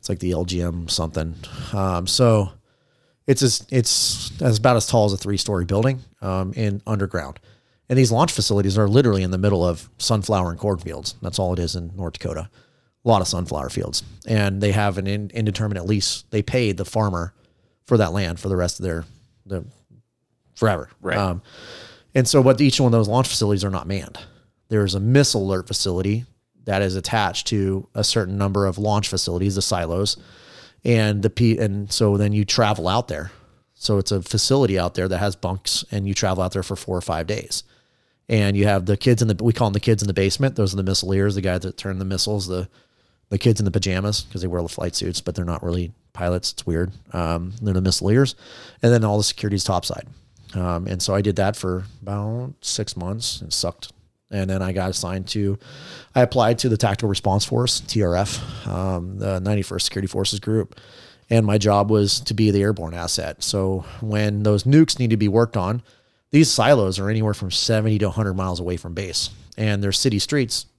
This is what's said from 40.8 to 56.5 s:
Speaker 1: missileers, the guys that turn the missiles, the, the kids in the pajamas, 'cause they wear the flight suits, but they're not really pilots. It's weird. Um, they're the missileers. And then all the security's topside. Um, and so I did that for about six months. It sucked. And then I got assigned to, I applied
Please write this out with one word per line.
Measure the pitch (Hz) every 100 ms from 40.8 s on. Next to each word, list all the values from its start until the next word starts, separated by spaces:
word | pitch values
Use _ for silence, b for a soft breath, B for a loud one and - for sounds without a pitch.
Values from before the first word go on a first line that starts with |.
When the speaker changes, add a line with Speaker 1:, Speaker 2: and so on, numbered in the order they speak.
Speaker 1:
missileers, | 92 95 92 98 101
the | 98
guys | 92 90
that | 92 -
turn | 98 95
the | 95
missiles, | 95 107 107 90
the, | 90 92 b b b b b _
the | 98
kids | 120 110
in | 101
the |
pajamas, | 98 95 92 101 104 -
'cause | -
they | 90
wear | 87
the | 85
flight | - 90 -
suits, | - 87
but | -
they're | 87
not | 87 82
really | - 87 87 - _
pilots. | - 87 90 -
It's | -
weird. | - 82 87 - -
Um, | 92 82 85 90 110
they're | 107
the | 92
missileers. | 92 90 92 113 135 - B B B B
And | 117
then | 120
all | 110 104
the |
security's | 104 - 107 98
topside. | - 90 - - - - _ _ -
Um, | - 90 85 87
and | 92
so | -
I | 98
did | 101 101
that | 98 104
for | 92 90 101 -
about | 98 101 104 117 127 -
six | - - 107 -
months. | 90 107 117 -
It | 85
sucked. | - 87 - - _ _ _ _
And | 101 95
then | 95
I | 95
got | 92 92
assigned | 92 90 95 92
to, | 110 101 101 B B B B B
I | -
applied | 123 131 113